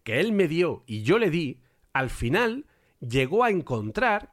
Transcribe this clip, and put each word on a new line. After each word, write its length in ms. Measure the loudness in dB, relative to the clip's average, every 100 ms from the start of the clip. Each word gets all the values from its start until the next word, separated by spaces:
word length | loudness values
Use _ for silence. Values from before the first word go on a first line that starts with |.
que 160 | -4 0
él 140 | 2
me 160 | 2 2
dio 340 | 2 0 -2 -8
y 160 | -4
yo 160 | 2 4
le 100 | 4
di, 320 | 0 -4 -8 _ _ _
al 160 | -2 -2
final 560 | -2 0 2 0 -2 -10 _ _ -14
llegó 460 | -4 0 0 2
a 60 | 2
encontrar 840 | 0 -2 -4 -4 -2 0 0 -4